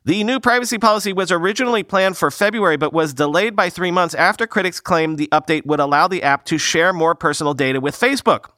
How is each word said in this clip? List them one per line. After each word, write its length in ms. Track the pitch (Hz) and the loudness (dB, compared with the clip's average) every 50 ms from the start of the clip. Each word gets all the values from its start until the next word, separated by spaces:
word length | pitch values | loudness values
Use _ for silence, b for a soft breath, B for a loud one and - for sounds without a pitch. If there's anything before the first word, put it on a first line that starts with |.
| b | b
The 200 | 110 160 214 208 | -2 0 0 0
new 160 | 220 254 269 | 0 -2 0
privacy 380 | - 247 240 247 247 226 - 220 | 0 0 0 0 -2 -4 -4 0
policy 340 | 220 226 214 214 196 208 190 | 2 2 2 2 0 -2 -2
was 180 | 185 190 165 | -2 0 0
originally 520 | 185 175 165 190 208 - 262 247 240 220 190 | 0 0 0 -2 0 0 -2 0 0 -2 -2
planned 340 | - - 190 190 190 180 | -2 0 0 0 0 0
for 140 | - - 147 | 0 -2 -2
February, 480 | 135 - 208 202 214 233 202 180 156 143 | 0 0 -2 0 0 0 0 0 2 2
but 160 | 151 151 - | -2 -2 0
was 180 | 165 160 151 135 | 0 -2 -2 0
delayed 420 | 123 151 147 147 170 202 226 214 | -2 -2 0 2 0 0 0 0
by 140 | 202 196 180 | 0 -2 -2
three 220 | - - 180 180 | -2 -4 -4 -2
months 240 | 175 185 180 165 - | 0 0 0 0 0
after 320 | 139 160 180 214 - 226 | 2 2 2 2 0 -4
critics 340 | 220 - 214 185 180 165 - | -4 -2 -2 -2 -2 -4 -6
claimed 380 | - - 185 165 160 156 156 147 | -4 0 0 2 2 0 0 -2
the 100 | 156 - - | -2 0 0
update 340 | 151 - - 160 156 - | 0 0 0 -2 -2 0
would 140 | 139 151 147 | -2 0 0
allow 280 | 147 139 143 147 165 180 | 2 2 4 4 4 2
the 140 | 190 175 - | 2 0 0
app 240 | 143 139 135 - | 0 0 0 0
to 100 | - 165 | -2 -4
share 380 | 151 - - - 165 165 185 190 | -2 -2 0 0 2 2 2 2
more 200 | 170 160 160 170 | 2 2 2 0
personal 380 | - - 156 147 - 160 147 147 | 2 0 -2 -2 0 -2 -2 0
data 260 | 127 139 131 131 135 | 0 0 0 0 0
with 200 | 131 143 135 - | -2 -4 -2 0
Facebook, 460 | - 254 277 254 - - 175 107 - - _ | 0 0 0 0 2 0 0 0 -2 -10 _